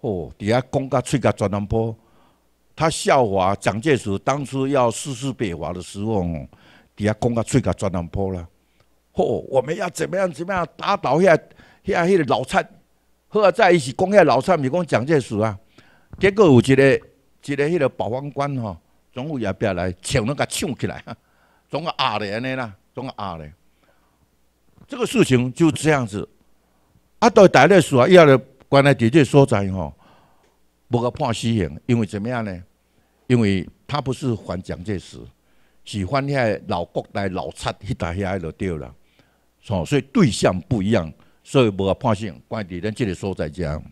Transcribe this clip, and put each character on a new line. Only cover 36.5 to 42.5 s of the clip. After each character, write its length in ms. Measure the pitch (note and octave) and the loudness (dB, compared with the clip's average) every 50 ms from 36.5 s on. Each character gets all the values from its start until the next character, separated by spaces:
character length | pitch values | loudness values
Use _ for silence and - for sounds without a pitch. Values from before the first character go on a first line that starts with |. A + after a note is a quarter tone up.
| G2+ - - | -2 -4 -4
老 180 | F#2 G#2 F2 F2 | -6 -6 -6 -6
国 180 | - _ C#3+ - _ - | -6 _ -10 -10 _ -8
代 160 | G#2+ G2 G2 | -6 -6 -4
老 200 | F2+ F2+ B1+ C#2+ | -6 -6 -8 -10
贼 180 | - - - B2+ G#2 _ | -12 -8 -8 -8 -8 _
迄 140 | - G2 A#2 | -10 -10 -8
搭 180 | - - E2 | -6 -6 -6
遐 260 | F2 F#2+ G2 F2+ F#2+ F#2+ | -4 -6 -6 -4 -6 -6
就 140 | E2 D#2+ | -8 -10
对 160 | - _ G#2 F#2+ | -10 _ -6 -6
了。 260 | E2+ D2+ C2 A#1+ C2 _ _ _ _ _ _ _ _ _ _ _ _ _ _ - | -6 -8 -10 -14 -18 _ _ _ _ _ _ _ _ _ _ _ _ _ _ -6
哦， 180 | A2 F2+ D#2+ | -4 -4 -2
所 100 | - C#3+ | 0 -2
以 60 | - B2 _ | -2 -2 _
对 180 | _ B3+ F#3+ B2 | _ 2 2 2
象 300 | F#2+ - - C3 F#2 F#2 | 2 2 0 0 0 0
不 200 | - _ B2 A2 | -4 _ -2 -2
一 80 | F#2 G#2 | 0 0
样， 200 | A2+ G#2 E2+ D#2 - _ _ _ _ _ _ | 0 0 -2 -4 -12 _ _ _ _ _ _
所 180 | - - C#3 | 0 2 2
以 60 | B2 A2 | 2 2
无 180 | F#2+ F#2 G2 | 2 0 -2
个 80 | F#2+ F2+ | -2 -2
判 200 | - - B2 A2 | 0 0 -2 -2
死 80 | F#2 | -2
刑， 160 | A2+ G2+ D2 B1 _ | -4 -12 -12 -14 _
关 140 | _ | _